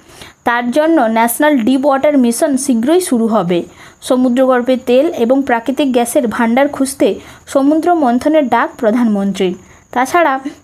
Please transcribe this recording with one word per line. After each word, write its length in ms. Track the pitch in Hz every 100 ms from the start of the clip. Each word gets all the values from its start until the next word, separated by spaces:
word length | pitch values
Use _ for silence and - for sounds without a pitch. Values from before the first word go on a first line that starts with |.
| - - - -
তার 260 | - 240 247
জন্য 300 | 277 311 320
ন্যাশনাল 580 | 226 226 233 - 294 285
ডিপ 280 | 220 269 285
ওয়াটার 320 | 269 302 294
মিশন 380 | 240 233 320 262
শীঘ্রই 440 | - 226 240 349
শুরু 260 | 359 240 226
হবে। 360 | 220 175 175 170 - - -
সমুদ্রগর্ভে 720 | - 254 254 247 262 254 247 254
তেল 300 | 254 247 302
এবং 360 | - 233 269 269
প্রাকৃতিক 460 | 233 226 262 294
গ্যাসের 360 | 247 240 311 247
ভাণ্ডার 400 | 214 233 240 285
খুঁজতে 520 | - 269 - 208 190 - - -
সমুদ্র 480 | 277 277 311 320
মন্থনের 540 | 349 262 247 294 311 254
ডাক 220 | 233 311 -
প্রধানমন্ত্রীর। 800 | 220 240 233 202 196 190 190 190 - - _
তাছাড়া 480 | - 262 349 320 269 277 -